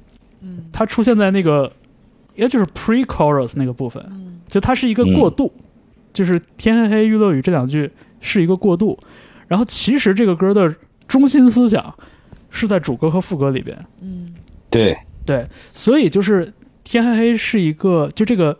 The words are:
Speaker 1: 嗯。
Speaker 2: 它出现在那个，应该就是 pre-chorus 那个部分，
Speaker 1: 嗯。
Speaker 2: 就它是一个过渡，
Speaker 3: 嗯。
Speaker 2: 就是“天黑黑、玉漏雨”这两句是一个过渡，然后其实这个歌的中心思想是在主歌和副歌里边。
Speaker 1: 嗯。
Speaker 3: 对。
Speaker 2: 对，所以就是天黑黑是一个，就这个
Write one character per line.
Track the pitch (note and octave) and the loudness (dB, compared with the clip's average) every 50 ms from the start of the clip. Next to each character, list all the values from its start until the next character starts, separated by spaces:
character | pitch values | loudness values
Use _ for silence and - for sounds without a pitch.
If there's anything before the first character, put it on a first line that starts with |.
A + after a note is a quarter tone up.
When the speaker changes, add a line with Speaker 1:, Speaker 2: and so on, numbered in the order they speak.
| - _ _ _ _ _ _ _ F#3+ | -20 _ _ _ _ _ _ _ -20
Speaker 1:
嗯。 | F#3 F3+ F3 E3+ E3 - | -18 -18 -16 -18 -14 -6
Speaker 2:
它 | - A3 | -6 -4
出 | G#3 - - G#3+ | -4 -2 0 2
现 | B3 A#3 | 2 4
在 | G#3+ G#3 F#3+ | 4 2 2
那 | F#3+ G3 F3+ | 2 2 2
个， | D#3+ D3 C#3+ C3+ A#2+ - _ _ _ _ _ _ _ _ _ _ _ _ | 2 2 0 0 -2 -6 _ _ _ _ _ _ _ _ _ _ _ _
应 | - A3 | -2 -2
该 | B3 | 0
就 | B3+ B3 | 0 0
是 | G3 | -2
pre-chorus | D#3+ - - - - A3 B3 C4 - - - E3 D3 D3 C#3 B2+ A#2+ - | -2 -4 -8 -4 -2 0 0 0 -2 -2 0 0 2 2 0 -2 -4 -4
那 | C#3+ C3+ | -4 -4
个 | B2+ B2 | -4 -4
部 | - C3+ A#2+ | -6 -8 -10
分， | - - - F#3+ | -10 -12 -18 -18
Speaker 1:
嗯。 | G3 F#3+ F#3 F3+ F3 - - - | -20 -18 -20 -20 -20 -20 -14 -4
Speaker 2:
就 | - G3+ | -4 -2
它 | G3 - B3+ | 0 0 -2
是 | - - A#3+ | 0 0 -2
一 | G#3+ | 0
个 | A3+ A#3+ F#3+ F#3 | 2 2 2 4
过 | D4+ B3+ E3+ | 4 4 2
渡， | - - C#4 - - | 2 0 -4 -4 -4
Speaker 3:
嗯。 | - - _ _ _ _ _ _ _ _ _ - | -10 -20 _ _ _ _ _ _ _ _ _ -4
Speaker 2:
就 | - F#3+ | -2 0
是 | F3 F3+ E3+ - _ _ | 0 0 -2 -2 _ _
“天 | - - A3 A3+ A#3 A3+ | -2 0 2 2 4 2
黑 | G#3 | 2
黑、 | G#3+ G#3+ A3 A3 | 2 2 2 2
玉 | A3 | 2
漏 | G#3+ G#3+ G3+ D#3+ | 2 2 2 2
雨” | C3 B2+ | 0 0
这 | F#3 | 0
两 | F3+ D3 B2+ | 0 0 -2
句 | B2+ C#3+ D3+ C#3+ C#3 - _ - _ _ _ | -2 -2 -2 -4 -4 -8 _ -20 _ _ _
是 | - - - G#3+ E3 | -10 -4 0 0 2
一 | |
个 | E3+ F#3+ | 2 0
过 | F#3 - G3+ F3 | 0 2 0 2
渡， | F3 A3 G3+ - - - - - - - - - - - - | 2 0 -2 -2 -4 -10 -20 -20 -20 -20 -20 -20 -20 -8 -4
然 | E3+ G3 | -2 -2
后 | A#3+ | 0
其 | - - - - - C4 C#4+ | 0 -2 -4 -2 0 0 2
实 | - G3 F#3+ | 2 2 2
这 | G3 A#3+ | 2 2
个 | G3+ F3 | 0 2
歌 | D#3+ F#3+ F#3+ G3+ | 0 0 2 2
的 | G#3 F#3 D#3+ D#3 - _ _ _ _ _ - | 2 2 2 0 -4 _ _ _ _ _ -2
中 | - C4+ C#4 | 2 2 4
心 | C4+ C4+ D4 B3+ B3 | 4 4 6 4 4
思 | A3 B3 B3 A3+ | 4 4 2 2
想 | A3+ E3 - - - - - - _ _ _ - - - _ _ | 2 0 -2 -6 -16 -20 -20 -20 _ _ _ -20 -20 -20 _ _
是 | - - A#3+ G#3 | -8 -6 -4 -2
在 | G#3 F3+ | -2 -2
主 | C#3+ - B2 | -2 -2 -6
歌 | A#2 - D#3+ | -2 -2 0
和 | D#3 F#3 | 0 -2
副 | F3+ - F#3+ | -4 -4 -4
歌 | C#3+ C#3 C#3 | -2 -2 -2
里 | C3 B2+ | -2 -4
边。 | - - - - - - _ - | -6 -10 -14 -16 -18 -20 _ -20
Speaker 1:
嗯。 | F3+ F#3+ F#3 F2+ F3 F3 E2+ - - - - - _ - | -16 -16 -14 -14 -16 -18 -18 -20 -20 -20 -20 -20 _ -2
Speaker 3:
对。 | - A#2 A2 F#2+ - - - - - - - | 0 2 2 2 0 -2 -10 -20 -20 -14 -6
Speaker 2:
对， | - C#3+ B2 A#2+ - - - - - | -4 -4 -4 -4 -8 -14 -20 -20 -18
所 | - - - G#3 C4 D#4 | -12 -4 0 2 2 2
以 | C4 E3 | 2 2
就 | - G3 | 0 0
是 | G3 F#3+ G#3+ F#3+ E3 - - _ - _ _ _ _ | 0 0 0 0 -2 -4 -10 _ -20 _ _ _ _
天 | - - A#3 A3+ | -4 -2 0 0
黑 | A#3+ A#3 | 0 0
黑 | A3 A3+ A#3 A#3 | 0 0 0 0
是 | G#3+ - - - G#3+ | -2 -4 -2 -2 0
一 | F3 D#3 D#3 | 0 0 -2
个， | - - F#3+ F3+ E3 D3 - - | -2 -2 0 0 0 0 -2 -2
就 | - G#3+ | -4 -2
这 | G3+ B3 | -2 0
个 | F#3+ E3+ D3 D3 - | 0 0 -2 -2 -4